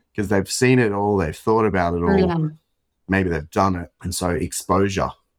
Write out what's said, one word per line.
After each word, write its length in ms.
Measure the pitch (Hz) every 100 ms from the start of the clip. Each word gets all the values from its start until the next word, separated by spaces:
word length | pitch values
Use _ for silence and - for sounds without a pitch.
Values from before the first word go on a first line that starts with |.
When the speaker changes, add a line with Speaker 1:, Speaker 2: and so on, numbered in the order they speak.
| _ -
Speaker 1:
'cause 120 | 98
they've 240 | 101 90
seen 260 | - 127 127
it 140 | 110
all, 260 | 101 104 101
they've 180 | 80 80
thought 300 | 113 113 107
about 300 | 92 87 87
it 80 |
all. 160 | 87 190
Speaker 2:
Yeah. 300 | 185 165 156 156 _ _ _ _ -
Speaker 1:
Maybe 220 | 95 92
they've 200 | 80 80
done 260 | 107 98 90
it. 160 | 85 _
And 100 | 87
so 160 | - 90
exposure, 800 | 82 85 - - 92 98 95 64 - _